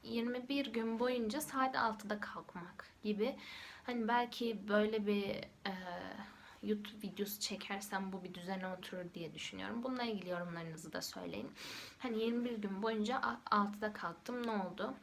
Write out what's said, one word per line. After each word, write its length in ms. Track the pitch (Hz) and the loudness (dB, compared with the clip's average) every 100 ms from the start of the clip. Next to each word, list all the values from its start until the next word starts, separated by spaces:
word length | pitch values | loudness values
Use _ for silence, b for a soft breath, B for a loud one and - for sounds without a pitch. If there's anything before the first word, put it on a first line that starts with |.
Yirmi 460 | 226 233 233 247 247 | 0 0 2 0 0
bir 160 | 277 269 | 0 2
gün 340 | 226 226 226 | 0 2 4
boyunca 420 | 247 254 220 269 | 4 4 2 0
saat 340 | 302 269 262 254 | 0 2 4 4
altıda 440 | 226 214 202 208 | 2 2 -2 -2
kalkmak 680 | - - - 175 175 - - - | -2 -6 -8 -10 -10 -12 -16 -4
gibi. 320 | 214 208 233 302 B B B B - | 0 4 2 2 B B B B -2
Hani 220 | 240 220 | 0 4
belki 600 | 240 240 - 233 208 202 | 6 4 2 0 0 4
böyle 400 | 208 214 220 202 | 6 6 4 4
bir, 180 | 202 196 - - - 196 | 4 2 -2 -6 -6 -6
e, 60 | 190 180 175 185 202 208 B B B | -4 -4 -6 -6 -8 -10 B B B
YouTube 440 | 208 214 208 - 202 | 0 0 0 -6 -6
videosu 320 | - 202 - | -2 -2 -2
çekersem 720 | - 196 - 202 - 196 196 | -4 -4 -4 -4 -2 -2 -2
bu 100 | 190 | -4
bir 100 | 180 | -6
düzene 340 | 175 175 190 185 | -8 -2 -2 -2
oturur 460 | 185 - 185 180 | -4 -6 -6 -6
diye 200 | 175 160 | -6 -6
düşünüyorum. 500 | 156 - 190 190 233 | -6 -8 -4 -4 -2
Bununla 200 | 254 254 | 0 0
ilgili 260 | 240 208 175 | 0 -2 -2
yorumlarınızı 640 | 175 175 170 165 160 160 | -2 -2 -4 -6 -8 -6
da 80 | 175 | -4
söyleyin. 500 | - - 87 101 - B B B B B | -4 -4 -4 -4 -6 B B B B B
Hani 240 | 247 220 | -2 2
yirmi 220 | 226 240 240 | 2 2 2
bir 120 | 226 | 0
gün 260 | 208 190 | -2 0
boyunca 340 | 220 220 214 262 | 2 2 2 2
a-, 240 | - 240 - | 2 -2 4
altıda 420 | 208 202 208 214 | 6 6 2 -2
kalktım, 540 | 208 175 170 - 247 233 | 0 -4 -4 -4 -2 2
ne 40 | |
oldu? 420 | 214 180 170 220 269 | 2 0 -2 -4 -4